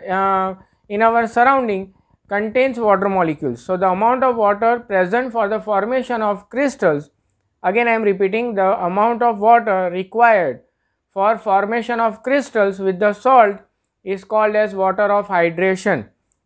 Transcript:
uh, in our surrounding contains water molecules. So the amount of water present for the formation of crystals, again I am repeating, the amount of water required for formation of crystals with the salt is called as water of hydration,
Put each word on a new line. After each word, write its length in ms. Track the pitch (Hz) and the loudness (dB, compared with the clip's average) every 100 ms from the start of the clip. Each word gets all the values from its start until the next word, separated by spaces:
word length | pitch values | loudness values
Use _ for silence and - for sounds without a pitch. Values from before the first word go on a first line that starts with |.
| 196 | -4
uh, 460 | 190 196 190 190 190 - _ - | -2 0 0 -2 -6 -18 _ -8
in 120 | 208 | 0
our 240 | 226 233 226 | 2 2 0
surrounding 680 | 233 247 269 233 190 190 _ _ _ - | 2 2 2 0 -6 -8 _ _ _ -8
contains 520 | 202 220 247 269 233 | -6 -2 0 -2 0
water 280 | 214 190 196 | 0 2 2
molecules. 560 | 185 165 151 139 120 | 0 -2 -2 -6 -6
So 140 | - 185 | -6 -2
the 100 | 190 | 0
amount 360 | 185 226 254 | 2 0 2
of 120 | 254 233 | 0 2
water 440 | 202 202 226 240 | 0 2 0 -2
present 520 | 240 190 180 233 254 | -2 0 0 -2 -2
for 160 | 233 202 | -2 -2
the 120 | 214 | -4
formation 640 | 196 196 214 254 240 233 | -2 -2 0 -4 -2 -4
of 280 | 214 190 - | -2 -4 -6
crystals, 600 | 233 285 - 185 147 147 _ _ _ _ _ | -2 -2 0 0 0 -6 _ _ _ _ _
again 260 | 180 214 240 | -2 0 0
I 40 | |
am 100 | 226 | 0
repeating, 540 | 208 190 190 220 240 196 | 0 0 -2 -2 -4 0
the 280 | 190 220 | 0 0
amount 380 | 175 196 226 233 | -2 0 0 2
of 180 | 240 208 | 0 2
water 500 | 214 233 220 190 180 | 4 4 4 -2 -2
required 680 | 180 190 220 233 208 151 117 _ _ _ _ _ | -4 -6 2 4 4 2 -4 _ _ _ _ _
for 260 | 196 202 226 | -2 0 0
formation 640 | 214 196 208 233 220 233 | 0 0 0 -4 -4 -2
of 240 | 226 208 | -2 -2
crystals 560 | 254 277 240 220 196 196 | -2 -2 0 0 0 0
with 200 | 190 180 | -4 0
the 140 | 208 | -2
salt 460 | 202 254 262 208 196 _ _ _ _ | 0 4 6 4 0 _ _ _ _
is 220 | 190 196 - | -8 -8 -2
called 280 | 214 214 | 0 0
as 220 | 208 214 196 | 0 -2 -2
water 380 | 190 190 208 | -2 0 0
of 140 | 202 202 | 0 0
hydration, 840 | 180 170 165 190 190 208 147 104 _ _ _ | 0 0 0 -2 0 -2 -2 -6 _ _ _